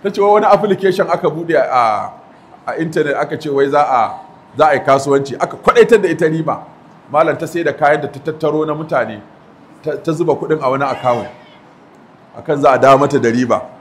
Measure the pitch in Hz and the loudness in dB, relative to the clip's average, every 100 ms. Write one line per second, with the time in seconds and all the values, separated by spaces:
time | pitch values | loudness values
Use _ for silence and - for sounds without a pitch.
0 | 202 196 202 214 214 202 208 185 190 185 | -6 0 4 4 4 2 2 0 0 0
1 | 165 170 170 151 165 151 127 127 117 104 | -2 0 -2 -4 -2 0 2 2 2 0
2 | 98 - - - - - - 120 165 160 | -6 -14 -20 -20 -20 -14 -10 -6 -4 -2
3 | 147 135 147 156 151 139 135 147 143 127 | -2 -2 -4 -6 -4 0 2 2 2 0
4 | 104 - - - - - 151 135 139 135 | 0 -6 -16 -20 -16 0 2 2 2 2
5 | 143 139 139 117 - - - 233 - 220 | 4 0 0 -6 -6 -2 2 4 6 4
6 | 180 160 160 160 156 117 - - - - | 2 0 0 0 -4 -6 -10 -20 -20 -20
7 | - 147 156 139 165 170 160 131 147 147 | -4 0 0 0 -6 -4 -4 0 2 2
8 | 127 135 160 156 151 151 151 151 160 143 | -2 -10 -10 -4 -2 -2 -4 -6 -4 -4
9 | 110 107 - - - - - - 156 151 | -4 -8 -18 -20 -20 -20 -20 -12 -8 -6
10 | - 156 160 139 151 156 135 135 139 123 | -6 -2 0 0 -2 -2 0 -2 -2 -2
11 | 131 120 98 - - - - - - - | -2 -2 -6 -14 -20 -20 -20 -20 -20 -20
12 | - - - - - 143 143 127 135 135 | -20 -20 -20 -16 -6 0 2 4 6 6
13 | 143 139 117 120 123 98 - - | 4 2 0 0 0 -2 -4 -20